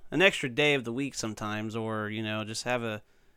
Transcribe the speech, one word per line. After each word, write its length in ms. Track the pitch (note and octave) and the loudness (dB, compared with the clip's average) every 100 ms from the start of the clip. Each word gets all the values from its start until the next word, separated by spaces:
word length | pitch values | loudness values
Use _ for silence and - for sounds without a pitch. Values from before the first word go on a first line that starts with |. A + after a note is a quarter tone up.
| - | -2
an 120 | C#3+ | 4
extra 260 | F#3+ - C3+ | 6 4 0
day 260 | A#2 D3 | 2 4
of 100 | C#3 | 4
the 80 | A#2 | 0
week 220 | A#2 C#3 | -4 -4
sometimes, 600 | - A2 G#2 G#2+ G#2+ A2 | -4 -6 -4 -4 -2 -4
or, 340 | A2+ A2+ G#2+ G#2 | -2 -2 -2 -2
you 140 | G#2+ | -2
know, 220 | A2 G#2+ | -2 -2
just 200 | G#2+ A2+ | -4 -4
have 180 | A#2+ B2 | 0 0
a, 200 | A2+ G#2+ - _ _ | 0 -4 -10 _ _